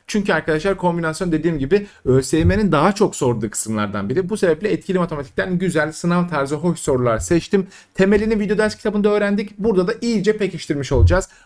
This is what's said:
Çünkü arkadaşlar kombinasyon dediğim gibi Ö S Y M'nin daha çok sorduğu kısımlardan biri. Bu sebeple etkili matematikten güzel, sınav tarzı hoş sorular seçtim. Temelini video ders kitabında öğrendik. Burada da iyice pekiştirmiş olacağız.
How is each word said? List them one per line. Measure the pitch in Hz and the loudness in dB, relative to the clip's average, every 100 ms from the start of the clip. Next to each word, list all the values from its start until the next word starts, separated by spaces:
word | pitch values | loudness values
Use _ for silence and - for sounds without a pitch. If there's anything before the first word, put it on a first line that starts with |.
| - | -6
Çünkü | 214 202 | -2 0
arkadaşlar | 160 165 156 196 190 | 0 0 0 0 0
kombinasyon | 180 170 165 156 180 | 0 0 -2 -4 -2
dediğim | 156 165 156 | 0 0 -2
gibi | 135 202 202 - 139 | 2 0 0 -6 2
Ö | 127 | 2
S | 131 160 | 2 2
Y | 165 | 2
M'nin | 196 202 | 2 2
daha | 151 180 202 | 2 2 2
çok | 185 - | 0 0
sorduğu | 131 110 104 | -2 -2 -4
kısımlardan | - 110 107 101 101 101 | -6 -4 -2 -2 -4 -4
biri. | 147 180 | -4 -4
Bu | 214 | 0
sebeple | 185 156 208 | 0 2 -2
etkili | 165 - 180 | -4 -2 -2
matematikten | 170 151 139 - 190 180 | -2 -6 -6 -6 -2 -2
güzel, | 185 160 151 | 0 0 -2
sınav | 156 175 175 175 | -2 0 0 0
tarzı | 151 139 147 | -2 -2 -2
hoş | 170 160 | -2 -2
sorular | - 127 120 110 | 0 0 2 0
seçtim. | - 170 - 196 190 - - | 0 0 0 -2 -2 -10 -6
Temelini | - 190 208 220 220 | 0 4 4 2 0
video | 196 208 | 0 0
ders | 214 - | -2 -2
kitabında | 214 208 208 | -4 0 2
öğrendik. | 208 202 202 202 - | 2 0 -2 -4 -4
Burada | 214 185 180 | 0 0 0
da | - | -2
iyice | 240 214 180 214 | -2 0 0 0
pekiştirmiş | 190 165 - 143 135 | -2 -4 -6 -4 0
olacağız. | 139 - 180 - - | 4 4 4 0 -10